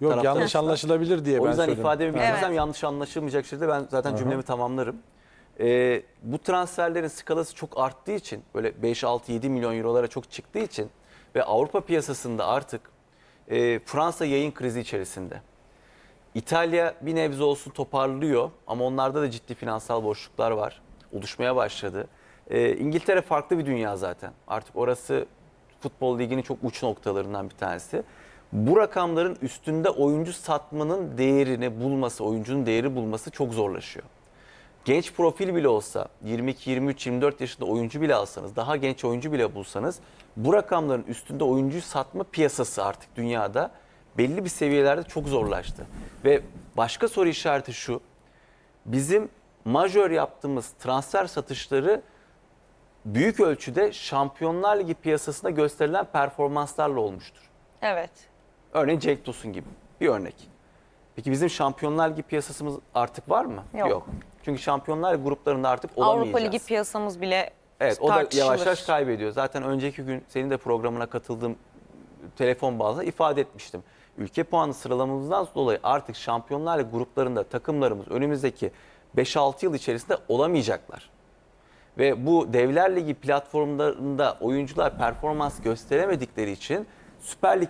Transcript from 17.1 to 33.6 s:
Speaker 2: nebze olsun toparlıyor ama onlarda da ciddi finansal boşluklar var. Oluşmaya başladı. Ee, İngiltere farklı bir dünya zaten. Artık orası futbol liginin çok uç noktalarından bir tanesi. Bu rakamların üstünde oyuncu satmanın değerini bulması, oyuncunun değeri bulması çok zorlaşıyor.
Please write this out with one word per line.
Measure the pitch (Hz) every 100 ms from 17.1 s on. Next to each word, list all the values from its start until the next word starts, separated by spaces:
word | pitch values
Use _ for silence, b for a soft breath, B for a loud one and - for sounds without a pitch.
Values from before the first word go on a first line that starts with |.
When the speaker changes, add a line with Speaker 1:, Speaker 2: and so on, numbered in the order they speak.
| 165
Speaker 2:
nebze | 156 139
olsun | 147 143 135
toparlıyor | - 135 135 135 135 156 120 107 - -
ama | 120 127
onlarda | 131 131 147
da | 139
ciddi | 117 - 117
finansal | 117 110 - 117
boşluklar | 107 104 - - 113
var. | 110 104 - - - -
Oluşmaya | 104 107 - 123 127
başladı. | 107 - 101 95 - b b b -
Ee, | 117 120 -
İngiltere | 143 170 - 185
farklı | - 147 - 175
bir | 139
dünya | 123 107 98
zaten. | 95 90 95 - -
Artık | 110 - 101
orası | 123 123 - 135 - - - _ _ _
futbol | 143 - 127 120
liginin | 117 131
çok | 123 123
uç | 127 -
noktalarından | 120 104 107 98 98 101 98
bir | -
tanesi. | 95 90 - - - B B B B
Bu | 104 117 196
rakamların | 208 190 170 165 180 175
üstünde | 131 - 160 156 160
oyuncu | - 143 151 165
satmanın | 175 - 147 - 151 151 190 160 123
değerini | 131 139 131 120 123 110
bulması, | 131 135 123 -
oyuncunun | 107 110 107 139 117
değeri | 113 135 127
bulması | 110 110 -
çok | - 127
zorlaşıyor. | 110